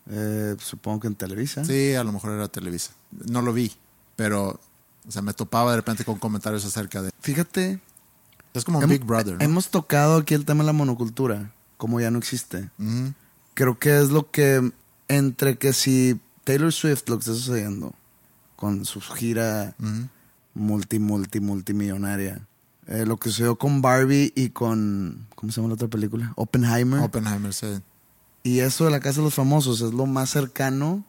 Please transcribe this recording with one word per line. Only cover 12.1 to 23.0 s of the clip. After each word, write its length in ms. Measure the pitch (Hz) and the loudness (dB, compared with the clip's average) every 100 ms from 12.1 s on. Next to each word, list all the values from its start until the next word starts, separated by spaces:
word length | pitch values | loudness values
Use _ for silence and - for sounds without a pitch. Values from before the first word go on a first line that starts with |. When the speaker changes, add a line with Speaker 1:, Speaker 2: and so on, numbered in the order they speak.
Speaker 1:
no 80 | 120 | 0
existe. 520 | - 127 - 90 98 - | -2 -6 -6 -10 -10 -8
Speaker 2:
Ujú. 320 | 107 120 131 143 _ _ _ | -4 -4 -4 -8 _ _ _
Speaker 1:
Creo 240 | - 131 117 | 0 2 4
que 220 | 147 147 | 4 6
es 80 | 143 | 6
lo 200 | 151 147 | 4 2
que, 400 | - 139 135 123 - _ _ - | 2 4 6 2 -4 _ _ 0
entre 500 | 143 139 120 139 117 | 2 2 2 0 2
que 160 | 139 | 0
si 460 | 127 135 131 127 117 - _ | 2 2 4 4 2 -6 _
Taylor 300 | - 139 165 | 0 2 2
Swift, 300 | 151 156 139 - | 2 0 0 -2
lo 80 | 117 | -4
que 120 | 113 | -2
está 40 | |
sucediendo 600 | 113 127 120 104 98 69 - _ _ _ _ _ - | -4 -2 -2 -2 -6 -8 -12 _ _ _ _ _ -6
con 280 | 104 98 98 | -4 -2 -4
su 140 | 101 | -10
gira 760 | - - 117 113 113 107 104 - | -12 -6 -2 0 0 -2 -6 -8
Speaker 2:
Ujú. 300 | 110 110 127 _ _ _ _ | -6 -6 -8 _ _ _ _
Speaker 1:
multi, 440 | 110 107 104 95 110 | -4 -2 -2 -2 -2
multi, 400 | 104 104 98 107 | 0 -2 -2 -4
multimillonaria. 1080 | 101 98 92 104 101 98 98 101 98 - - _ _ _ - | -4 -4 -4 -4 -2 -4 -4 -4 -6 -8 -18 _ _ _ -8
Eh, 160 | 110 | -2